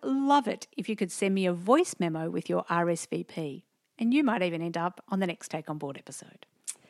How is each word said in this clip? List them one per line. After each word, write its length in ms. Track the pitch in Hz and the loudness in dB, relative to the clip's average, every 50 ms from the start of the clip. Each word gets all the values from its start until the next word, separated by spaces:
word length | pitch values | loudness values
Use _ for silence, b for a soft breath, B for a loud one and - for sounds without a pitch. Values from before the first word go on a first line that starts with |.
| - | -4
love 420 | 269 269 269 277 277 285 285 269 | -2 0 2 4 6 6 6 4
it 220 | 214 - - - - - | 2 -4 -6 -8 -14 -10
if 120 | - 180 - | -8 -4 -4
you 60 | 220 | -2
could 160 | - 208 175 | -2 -2 -4
send 240 | - - 202 196 196 | -2 0 0 2 2
me 120 | 196 190 | 2 2
a 60 | 180 175 | 2 0
voice 440 | 170 175 208 247 320 359 - - - | 0 2 4 4 4 4 2 0 -2
memo 320 | 180 170 160 156 160 170 | -2 0 0 -2 -4 -2
with 180 | 175 175 - - | -4 -4 -2 -2
your 160 | 175 175 - - | -2 -2 0 0
R 200 | 175 170 170 175 | 0 0 2 2
S 180 | 170 170 - | 0 -2 -2
V 180 | - - 175 175 | -6 -6 -6 -6
P, 400 | - - 175 160 147 135 - - _ _ _ _ _ _ - | -6 -8 -8 -6 -6 -8 -10 -16 _ _ _ _ _ _ -2
and 160 | 226 233 247 | 0 2 4
you 80 | 294 302 | 4 4
might 200 | 247 214 240 185 | 4 2 2 2
even 200 | 175 165 160 170 | 0 0 -2 -4
end 140 | 170 165 | -2 -2
up 260 | 170 170 180 185 - - - | 0 -2 -2 -4 -6 -8 -4
on 100 | 196 190 | 0 0
the 80 | 190 | 0
next 220 | 175 165 - - - | 0 -2 -6 -8 -8
Take 200 | - 165 151 - | -8 -8 -6 -6
On 100 | 151 151 | -8 -6
Board 200 | 143 139 139 - | -6 -8 -8 -10
episode. 480 | - - - - - - - - - _ _ _ - - - B B B | -14 -16 -16 -16 -16 -18 -20 -20 -20 _ _ _ -12 -12 -12 B B B